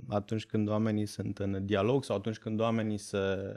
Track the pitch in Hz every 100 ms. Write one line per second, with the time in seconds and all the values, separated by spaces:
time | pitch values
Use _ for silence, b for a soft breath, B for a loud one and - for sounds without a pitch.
0 | - 104 101 110 - 110 107 107 110 107
1 | 104 - 104 101 101 98 98 101 104 135
2 | - 101 113 110 110 110 113 113 107 104
3 | - 101 98 95 98